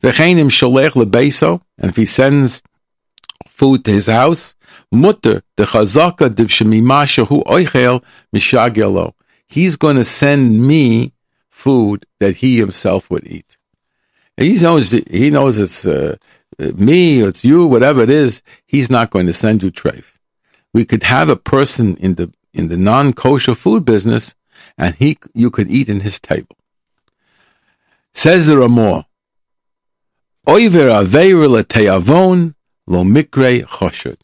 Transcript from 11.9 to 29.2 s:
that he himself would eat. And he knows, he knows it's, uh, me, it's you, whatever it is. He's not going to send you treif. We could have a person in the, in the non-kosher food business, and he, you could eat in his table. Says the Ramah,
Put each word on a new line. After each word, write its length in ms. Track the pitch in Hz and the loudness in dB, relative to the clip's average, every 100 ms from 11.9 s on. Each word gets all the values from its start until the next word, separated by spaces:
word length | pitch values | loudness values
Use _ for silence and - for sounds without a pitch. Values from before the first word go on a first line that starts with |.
| 101 _ _ | -4 _ _
that 160 | 98 92 | -4 -2
he 220 | 131 120 | 0 0
himself 520 | 101 - - 95 - | -2 -4 -4 -4 -4
would 160 | 90 - | -10 -10
eat. 300 | 85 _ _ _ _ _ _ _ _ _ - | -20 _ _ _ _ _ _ _ _ _ -4
And 100 | 147 | -2
he 80 | 214 | 2
knows, 320 | 165 165 123 | 2 2 0
he 380 | 113 - 90 135 | -2 -2 -2 0
knows 280 | 143 139 107 | 0 0 -2
it's, 260 | 98 - | -4 -6
uh, 320 | 92 69 73 - _ _ _ - 73 - | -4 -4 -4 -8 _ _ _ -10 -10 -2
me, 440 | 107 170 175 135 | 2 2 2 2
it's 240 | 101 - | 0 -2
you, 220 | 120 160 170 | 2 2 4
whatever 340 | 120 131 139 | 2 2 2
it 100 | 113 | 2
is. 320 | 147 139 104 _ _ | 2 0 -4 _ _
He's 240 | _ 139 120 | _ -4 -2
not 220 | 127 117 | -2 -2
going 160 | 98 90 | -2 -2
to 60 | |
send 320 | 85 110 107 | -2 -2 -2
you 80 | 92 | -4
treif. 320 | - - - - _ _ _ _ _ _ | -6 -8 -8 -20 _ _ _ _ _ _
We 120 | 113 | -4
could 180 | 113 113 | -2 -4
have 260 | - 127 156 | -2 -2 0
a 60 | |
person 640 | 131 - 135 139 - 110 90 | -2 -2 -2 -2 -2 -4 -2
in 180 | 92 | -4
the, 180 | 87 90 _ _ | -4 -8 _ _
in 160 | - 82 | -10 -6
the 80 | 87 | -2
non-kosher 800 | 95 123 143 120 127 143 - 117 | 0 2 0 -2 0 0 -2 -2
food 280 | 185 220 | -2 0
business, 520 | 131 107 104 117 - - _ _ _ - | 0 0 0 -4 -6 -20 _ _ _ -6
and 160 | 85 82 | -6 -2
he, 180 | 139 151 - | -2 -2 -12
you 160 | - 117 | -4 -2
could 180 | - 104 | -2 -2
eat 200 | 123 123 | -2 -2
in 120 | 101 | -6
his 200 | 101 - | -6 -8
table. 360 | - 76 - _ _ _ _ _ _ _ _ _ _ _ _ _ _ _ _ | -6 -8 -8 _ _ _ _ _ _ _ _ _ _ _ _ _ _ _ _
Says 340 | - 156 180 156 | -2 2 2 2
the 100 | 147 | 2
Ramah, 500 | 123 120 110 76 - _ | 4 2 0 -2 -8 _